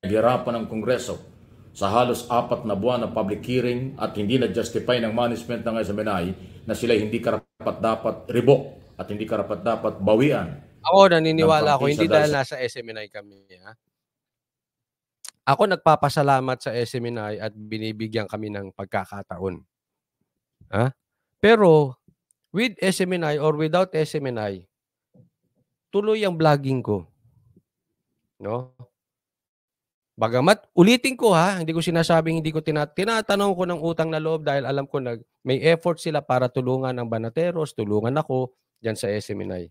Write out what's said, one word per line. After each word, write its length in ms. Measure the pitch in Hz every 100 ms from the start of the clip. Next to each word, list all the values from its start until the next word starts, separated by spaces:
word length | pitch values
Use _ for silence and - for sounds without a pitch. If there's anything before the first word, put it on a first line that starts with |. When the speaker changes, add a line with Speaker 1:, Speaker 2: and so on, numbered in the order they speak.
Speaker 1:
pinaghirapan 560 | 95 107 113 127 175 117
ng 60 | 104
Kongreso 480 | 113 107 127 - 85 - - - - -
sa 160 | - 98
halos 400 | 110 123 117 -
apat 400 | 117 - 120 110
na 80 | 98
buwan 320 | 110 123 110
ng 80 | 113
public 240 | 98 101 101
hearing 480 | 127 120 123 131 139
at 160 | 110 104
hindi 160 | 101 127
na-justify 640 | 117 95 107 117 104 123
ng 160 | 113 110
management 480 | 120 110 - 120
ng 120 | 113 113
S 100 | 95 101
M 80 |
N 80 | 107
I 140 | 95 90 95 - - -
na 80 | 104
sila 160 | 117
hindi 320 | 113 107 113
karapat-dapat 1040 | 117 107 - _ - 101 113 113 117 101 -
revoke 560 | 113 123 139 - - - -
at 80 | 92
hindi 160 | 101
karapat-dapat 800 | 110 110 98 98 95 110 110 92
bawian 560 | 95 110 139 123 87 - - _
Speaker 2:
Ako, 240 | - 185 196
naniniwala 640 | 170 160 160 160 156 151
Speaker 1:
ng 40 | 139
Speaker 2:
ako, 40 | 139
hindi 160 | 151
Speaker 1:
prangkisa 160 | 165 156
Speaker 2:
dahil 120 | 151 147
Speaker 1:
dahil 160 | 131
sa 80 | 139
Speaker 2:
nasa 80 | 127
S 80 | 135
M 160 | 117
N 80 | 110
I 80 | 104
kami, 320 | 104 101 98 98 90
ha? 80 | 95 110 _ _ _ _ _ _ _ _ _ _ _ _ _ _ - _ - 139
Ako, 160 | 202
nagpapasalamat 840 | 185 - 151 147 147 143 135 131 127
sa 160 | - 117
S 240 | 117 127
M 80 | 120
N 100 | 120
I 160 | 107 107
at 160 | 107 107
binibigyan 720 | 107 110 110 107 110 110 101
kami 240 | 107 107
ng 240 | 101 98 -
pagkakataon. 880 | 98 104 92 101 98 87 95 90 _ _ _ _ _ _ _ _ _ _ -
Ha? 240 | 101 123 - _ _ _ _
Pero, 560 | 202 226 196 156 143 127 _ _ _ _ _
with 240 | 175 247 185
S 160 | 190 185
M 160 | 185 180
N 80 |
I 160 | 160 147
or 160 | 151 151
without 400 | 156 170 185 156
S 240 | 151 156
M 80 | 135
N 80 | 120
I, 320 | 107 95 92 _ _ _ _ _ _ _ _ _ _ _ _
tuloy 400 | 196 208 220 202
ang 80 | 170
vlogging 480 | 160 147 135 131
ko. 240 | 107 104 85 _ _ _ _ _ _ _ _ _ _ _ _ _
No? 320 | 101 117 127 _ 123 _ _ _ _ _ _ _ _ _ _ _ _
Bagamat, 560 | - 113 120 151 214 _ -
ulitin 400 | 180 247 269 254
ko, 160 | 233
ha, 240 | 170 175 196
hindi 160 | 160
ko 80 | 165
sinasabing 560 | 165 165 165 165 160 165
hindi 160 | 156
ko 80 | 156
tina-, 240 | 156 151 151
tinatanong 720 | - 196 226 214 202 202 180
ko 60 | 180
ng 160 | 175
utang 320 | 165 165 160
na 80 | 160
loob 240 | 156 160 147
dahil 160 | 139
alam 240 | 127 139 139
ko 160 | 143
nag-, 240 | 123 117 - _
may 160 | - 131 151
effort 320 | 165 175 160
sila 240 | - 151
para 240 | 143 127 127
tulungan 480 | 135 127 131 131
ang 160 | 127 117
Banateros, 640 | 113 113 117 170 175 151
tulungan 400 | - 104 104 110 143
ako 320 | 151 131 127 _ _ _
dyan 160 | 113
sa 160 | 107 104
S 240 | 104 -
M 100 | 101
N 80 | 98 92
I. 80 | 87